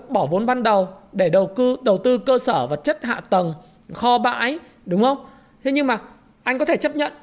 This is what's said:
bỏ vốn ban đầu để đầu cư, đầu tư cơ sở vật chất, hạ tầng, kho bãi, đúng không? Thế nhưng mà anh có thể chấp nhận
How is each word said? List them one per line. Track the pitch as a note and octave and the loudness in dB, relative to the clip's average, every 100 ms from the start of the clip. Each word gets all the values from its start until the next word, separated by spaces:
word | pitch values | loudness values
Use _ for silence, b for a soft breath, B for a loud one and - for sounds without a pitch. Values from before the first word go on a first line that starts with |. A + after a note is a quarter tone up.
| - | -2
bỏ | A3+ C#3 | -2 0
vốn | F3+ A#3 | 0 0
ban | B3+ | 0
đầu | A3+ G3+ F#3 - - | 2 2 0 -6 -8
để | G3 F3+ | -2 2
đầu | F#3 F#3 | 2 0
cư, | B3 B3 B3+ | 0 0 0
đầu | B3 F#3+ | 0 0
tư | B3 B3 | 2 0
cơ | G3 B3 | 2 0
sở | B3 E3+ B2 | 2 0 0
vật | D3 | -4
chất, | - D#4 | -2 -4
hạ | A#3+ A#3 - | -4 -6 0
tầng, | F#3 E3+ D#3 B B B | 0 0 -6 B B B
kho | - B3 A#3+ | -2 2 2
bãi, | A#3+ B3 A#3+ E4 B B - | 2 0 -4 -4 B B -4
đúng | F3+ | 2
không? | B3+ C4+ B B B B | 2 0 B B B B
Thế | C4+ | -2
nhưng | C#4 C4+ | 0 0
mà | A3 - - _ _ | -2 -6 -20 _ _
anh | - B3+ | -4 -2
có | |
thể | D4+ - | 0 0
chấp | D4 D4 | -2 -2
nhận | D4 - | -6 -6